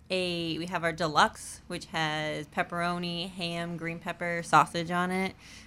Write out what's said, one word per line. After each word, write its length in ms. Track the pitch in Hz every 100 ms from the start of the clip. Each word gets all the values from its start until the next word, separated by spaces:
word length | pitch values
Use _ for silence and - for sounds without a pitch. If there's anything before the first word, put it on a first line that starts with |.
| -
A, 460 | 185 180 170 170 156
we 80 | 175
have 160 | 180
our 100 | 165
deluxe, 680 | 165 165 147 214 - - - -
which 180 | 175 -
has 560 | 160 156 151 151 151 151
pepperoni, 800 | - 175 175 175 175 175 170 185
ham, 460 | 185 170 170 170 170
green 240 | 165 165
pepper, 420 | 175 165 175 170
sausage 460 | 170 156 151 170 165
on 220 | 180 180
it. 240 | 185 190 - - -